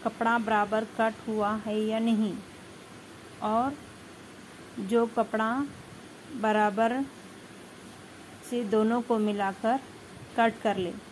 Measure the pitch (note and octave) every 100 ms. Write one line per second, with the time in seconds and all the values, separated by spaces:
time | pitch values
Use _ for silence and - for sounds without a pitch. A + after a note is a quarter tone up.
0 | A#3 - A3+ A#3 A3 G#3+ G#3 A3 A3 -
1 | A3+ A3 - G#3+ G3+ G#3+ G#3+ G#3+ G#3+ A3
2 | A3+ A3 G#3+ - - - - - - -
3 | - - - - G#3+ A3 C4 D4 - -
4 | - - - - - - - - G3 A#3
5 | A#3 A3+ A3 A3 A3 B3+ C#4+ - - -
6 | - - - B3+ G#3+ G#3 G#3 G3+ A3+ B3
7 | C#4 - - - - - - - - -
8 | - - - - - A#3+ A3 G#3+ A3 A#3+
9 | A#3+ A3+ G#3+ G#3 G3 F#3+ A3+ C4 - -
10 | - - - - A3+ A3+ A3 G3 F3 G3+
11 | -